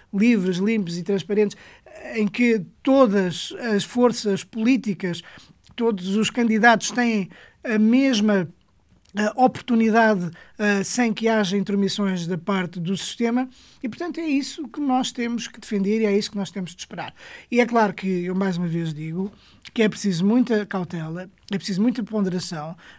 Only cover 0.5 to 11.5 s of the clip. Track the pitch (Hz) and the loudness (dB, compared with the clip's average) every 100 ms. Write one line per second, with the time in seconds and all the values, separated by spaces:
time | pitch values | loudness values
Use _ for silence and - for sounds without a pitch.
0.5 | 175 202 226 175 170 175 196 - 208 208 | 0 0 0 -2 -6 -2 -4 0 0 0
1.5 | - - - - - 247 233 208 208 240 | -2 -20 -20 -20 -18 -10 -4 -2 2 2
2.5 | 226 170 _ - 269 254 202 185 - - | 2 -2 _ 2 6 6 4 0 -2 -8
3.5 | - 240 202 202 247 247 233 214 196 - | -8 -2 -2 0 2 2 2 -2 -2 -4
4.5 | 226 220 262 208 180 190 165 - - - | -2 2 2 0 -4 -4 -6 -10 -20 -20
5.5 | _ _ - 233 202 180 202 202 - 233 | _ _ -2 -2 -2 -2 0 0 0 2
6.5 | 220 233 226 - 226 240 220 180 - - | 4 6 4 2 -2 0 0 -2 -10 -20
7.5 | _ 269 214 214 247 269 226 214 202 170 | _ -4 2 4 4 4 2 2 2 0
8.5 | - _ _ _ _ _ 196 208 - 254 | -8 _ _ _ _ _ -4 -4 2 2
9.5 | - - 233 226 220 220 208 175 165 - | 2 -2 2 4 4 4 4 -2 -8 -20
10.5 | - 208 202 185 - 240 214 226 220 196 | -4 0 0 0 0 0 0 0 2 2